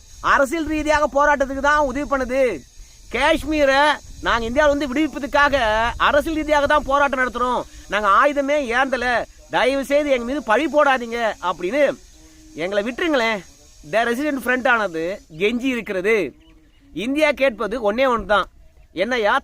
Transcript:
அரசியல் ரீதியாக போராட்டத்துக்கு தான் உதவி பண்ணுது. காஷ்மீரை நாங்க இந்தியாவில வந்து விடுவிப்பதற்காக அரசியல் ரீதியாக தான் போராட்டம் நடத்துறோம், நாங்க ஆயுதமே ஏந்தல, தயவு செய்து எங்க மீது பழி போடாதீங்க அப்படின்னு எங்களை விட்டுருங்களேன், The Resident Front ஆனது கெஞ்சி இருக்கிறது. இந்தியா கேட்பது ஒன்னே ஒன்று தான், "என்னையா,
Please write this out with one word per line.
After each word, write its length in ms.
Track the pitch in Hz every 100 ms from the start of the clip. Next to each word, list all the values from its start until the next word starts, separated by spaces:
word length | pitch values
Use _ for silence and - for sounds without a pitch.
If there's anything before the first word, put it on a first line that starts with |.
| - -
அரசியல் 460 | 160 240 269 330 302
ரீதியாக 420 | 311 294 294 294
போராட்டத்துக்கு 480 | 277 294 285 269 269
தான் 180 | 285 302
உதவி 380 | 285 254 269 269
பண்ணுது. 440 | 247 262 254 151 - - - - -
காஷ்மீரை 680 | 233 294 330 277 311 277 269 294 269 - -
நாங்க 280 | 170 226 226
இந்தியாவில 200 | 254 302
வந்து 180 | 285 285
விடுவிப்பதற்காக 1000 | 262 311 277 277 285 285 269 220 220 233 -
அரசியல் 400 | 190 285 330 311
ரீதியாக 300 | 302 294 277
தான் 160 | 302
போராட்டம் 360 | 262 277 277 262
நடத்துறோம், 440 | 247 233 247 226 - - -
நாங்க 200 | 196 208
ஆயுதமே 480 | 208 285 285 269 294 247
ஏந்தல, 540 | 240 269 247 247 233 - - -
தயவு 340 | 160 247 277
செய்து 260 | 269 285 294
எங்க 140 | 254
மீது 180 | 233 285
பழி 260 | 226 226 311
போடாதீங்க 600 | 294 277 262 233 233 220 -
அப்படின்னு 560 | 175 180 180 277 269 127 - - - - -
எங்களை 300 | 139 180 208
விட்டுருங்களேன், 600 | 220 240 349 277 226 208 - - - - 147
The 120 | 202
Resident 360 | 233 240 302 277
Front 240 | 226 254 262
ஆனது 540 | 233 196 160 170 202 - 160
கெஞ்சி 260 | 202 240
இருக்கிறது. 720 | 262 240 208 190 196 220 147 - - - _ _ -
இந்தியா 360 | 151 233 285 302
கேட்பது 480 | 262 269 208 208 247
ஒன்னே 280 | 208 226 269
ஒன்று 200 | 226 185
தான், 200 | 202 170 - - - -
"என்னையா, 460 | 156 220 247 208 262